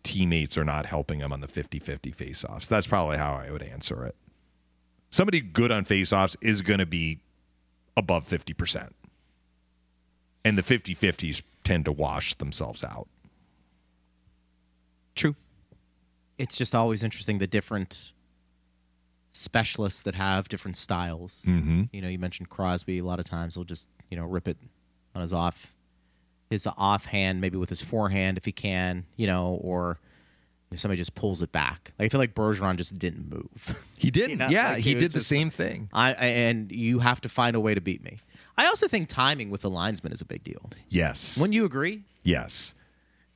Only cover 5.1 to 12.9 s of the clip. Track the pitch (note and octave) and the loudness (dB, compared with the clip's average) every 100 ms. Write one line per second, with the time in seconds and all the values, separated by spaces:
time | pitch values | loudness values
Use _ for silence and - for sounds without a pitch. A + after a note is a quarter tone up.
5.1 | - G3 F3 G#2 D#2+ A#2 G#2+ F#2 G2 F2+ | 2 4 2 2 2 4 2 4 2 4
6.1 | G2+ F#2+ - A2+ G#2 F2+ G2+ F2+ E2+ D#2+ | 4 4 2 2 2 4 2 2 0 -2
7.1 | D#2+ _ _ _ _ _ _ _ - F#2+ | -4 _ _ _ _ _ _ _ 0 2
8.1 | F2 - E2 - D#2+ F#2+ - - - - | -2 0 -6 -6 -6 -4 -4 -8 -18 -20
9.1 | _ _ _ _ _ _ _ _ _ _ | _ _ _ _ _ _ _ _ _ _
10.1 | _ _ _ A2 G2+ - A#2+ - E2+ G2 | _ _ _ 4 4 4 2 2 0 0
11.1 | - D#2+ - - _ - F2 D2+ C#2+ D2 | 2 -4 -4 -8 _ 0 2 2 0 -2
12.1 | D2 - - C#2+ - C2 - B1+ | -2 -4 -4 -4 -4 -6 -8 -10